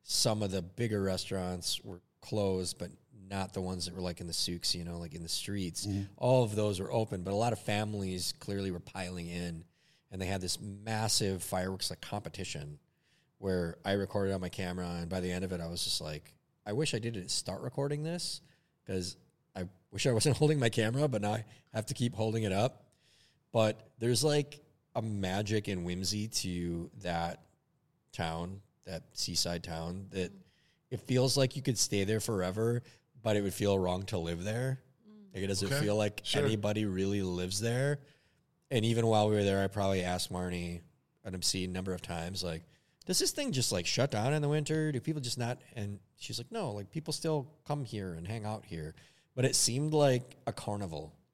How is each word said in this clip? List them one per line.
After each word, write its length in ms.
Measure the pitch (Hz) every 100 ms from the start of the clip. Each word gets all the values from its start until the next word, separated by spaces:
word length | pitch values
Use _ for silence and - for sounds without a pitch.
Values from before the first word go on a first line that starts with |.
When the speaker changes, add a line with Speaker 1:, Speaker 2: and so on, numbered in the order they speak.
Speaker 1:
some 400 | - - 120 107
of 80 | 101
the 120 | 95
bigger 400 | 87 107 117 104
restaurants 760 | 98 92 - 95 92 90 - -
were 160 | - 87 _ _
closed, 580 | - 107 98 92 90 -
but 120 | 87 - _ 107 95
not 240 | 101 95
the 80 | 98
ones 240 | 92 92
that 100 | 87
were, 60 | 87
like, 200 | 90 85
in 60 | 85
the 60 |
souks, 420 | 80 - 87 -
you 100 | 87
know, 140 | 85 85
like, 160 | 85
in 80 | 80
the 60 | 82
streets. 580 | - - 101 90 82 101
Speaker 2:
Mm-hmm. 160 | 98 98 -
Speaker 1:
All 280 | 123 131
of 100 | 113 104
those 240 | 107 92
were 120 | 98
open, 300 | 120 110 95
but 100 | 90
a 40 | 101
lot 160 | 120
of 60 | 110
families 720 | - 104 107 107 95 92 85 -
clearly 320 | - 98 98
were 100 | 87
piling 480 | - 101 90 90 85
in, 360 | 87 87 82 - _ _ _ _
and 100 | 92
they 60 | 90
had 140 | 95
this 180 | 90 -
massive 840 | 104 101 107 110 110 - 101 92
fireworks, 480 | - 92 92 92 -
like, 100 | 92
competition 760 | - 104 82 - 90 - 71 73 _ _ _ _ _ _
where 400 | 98 90 85 -
I 80 | 98
recorded 420 | 101 98 104 98
on 60 | 95
my 80 | 90
camera, 400 | - 92 90 87 87
and 80 | 85
by 120 | 92
the 100 | 90
end 140 | 90
of 80 | 92
it, 80 | 90
I 80 | 82
was 160 | 85
just 160 | - -
like, 320 | 78 76 - _ _ _ 107
"I 60 |
wish 220 | 107 -
I 40 | 113
didn't 300 | 117 110 90
start 300 | - - 92
recording 400 | 123 - 143 147
this, 380 | 156 175 - - - _ _ _ -
'cause 300 | 95 87 - _ _ _
I 140 | 92 90 - _
wish 140 | 110 143
I 60 |
wasn't 240 | 110 151 123
<laughs> 20 |
holding 200 | 151 151
my 120 | 117
camera, 360 | 110 110 131 151
but 140 | 110
now 120 | 101
I 100 | 110 110 - _
have 140 | 110 107
to 80 |
keep 200 | - 120
holding 280 | 113 110 113
it 100 | 107
up." 380 | 95 123 - - _ _ _ _ _ _
But 280 | 117 110 107 - -
there's, 260 | 113 117
like, 360 | 151 147 143 - _ _ _
a 80 | 123
magic 680 | 110 104 92 98 104 107 104
and 160 | 92
whimsy 440 | 87 90 92 104 107
to 600 | - 95 87 87 85 82 113
that 420 | 90 85 85 - - _ _ _ _ _ _
town, 480 | - 82 82 87 95 - _
that 180 | - 82 -
seaside 500 | - - 85 87 85
town, 440 | 90 82 82 92 95
that 220 | 98 90
Speaker 3:
Mm. 80 | 98 - _ _ _ _
Speaker 1:
it 100 | 98
feels 340 | - 123 131 139
like 180 | 131 139
you 60 |
could 160 | 131 110
stay 260 | - 101
there 160 | 98 110
forever, 600 | - 104 90 98 113 120 - - _ -
but 140 | 110 104
it 60 |
would 120 | 101
feel 240 | - 101 98
wrong 260 | 90 90 98
to 120 | 95
live 240 | 82 85
there. 360 | 95 113 131 131 _ _ -
Speaker 3:
Mm. 260 | - -
Speaker 1:
Like, 100 | 95
it 20 | 98
doesn't 240 | 98 98
Speaker 2:
Okay. 80 | 139
Speaker 1:
feel 160 | 104 104
like 260 | 104 -
Speaker 2:
Sure. 200 | - 107
Speaker 1:
anybody 400 | 104 107 104 107 107
really 360 | 92 98 101
lives 380 | 92 90 90 98
there. 400 | 113 123 143 143 - _ _ _ _ _ _
And 140 | 123
even 220 | 113 117 113
while 220 | 107 107
we 80 | 107
were 80 |
there, 180 | 101 98
I 60 | 98
probably 340 | 101 98 95
asked 300 | 90 90 -
Marnie 480 | 90 90 90 87 85 - _ _ _
an 100 | 107
obscene 380 | 90 - 95 92
number 200 | 92 92
of 100 | 90
times, 400 | - 85 85 95
like, 220 | 90 82 - _ _ _ -
"Does 120 | 277
this 120 | 381
thing 220 | - 277
just, 200 | 135 117
like, 140 | 98 87
shut 240 | - 135
down 220 | 107 117
in 80 | 151
the 60 | 143
winter? 440 | 151 143 156 156
Do 80 | 131
people 200 | - 151
just 180 | 123 117
not?" 220 | 120 123 -
And 240 | 120 101 101 _ _
she's 220 | - 120
like, 120 | 120
"No, 200 | 226 156
like, 180 | 104 98
people 220 | 160 151
still 380 | 147 165 151 123 -
come 200 | - 147
here 280 | 120 107 95
and 120 | 82 87
hang 180 | 113
out 200 | 107 110 -
here." 280 | 82 76 - - _ _
But 100 | -
it 100 | 127 -
seemed 380 | - 123 151
like 420 | 151 143 127 123 - -
a 60 |
carnival. 600 | - - 104 95 76 78 - _